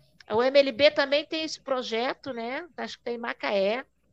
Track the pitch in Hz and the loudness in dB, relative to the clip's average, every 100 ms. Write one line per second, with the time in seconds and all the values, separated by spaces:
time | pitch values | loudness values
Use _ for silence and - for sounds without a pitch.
0 | _ - - 214 254 285 277 214 294 302 | _ -20 -4 0 4 6 4 4 4 4
1 | 277 285 311 320 320 - - 254 208 226 | 2 0 0 -4 -6 -6 -4 -4 -2 -2
2 | 262 - 277 233 233 277 339 - 226 - | -2 -4 -8 -8 -6 -8 -10 -10 -10 -10
3 | - 240 233 254 277 202 196 240 269 _ | -10 -6 -6 -6 -2 0 2 0 -6 _
4 | _ | _